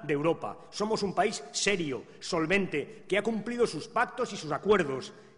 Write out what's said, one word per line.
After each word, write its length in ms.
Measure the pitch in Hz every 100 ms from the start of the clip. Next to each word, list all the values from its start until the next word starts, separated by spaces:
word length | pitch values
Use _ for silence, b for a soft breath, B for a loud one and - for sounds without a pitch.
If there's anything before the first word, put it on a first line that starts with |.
de 100 | 151
Europa, 420 | 147 160 160 110 95 -
somos 320 | - 214 220
un 100 | 202
país 300 | 175 208 - -
serio, 540 | - 196 196 156 117 - B
solvente, 840 | - 175 160 196 185 151 123 - -
que 100 | 190
ha 40 |
cumplido 440 | 208 220 226 240 226
sus 220 | 156 -
pactos 440 | 220 247 - 240
y 40 | 196
sus 160 | 156
acuerdos, 600 | 139 196 208 143 131 - B B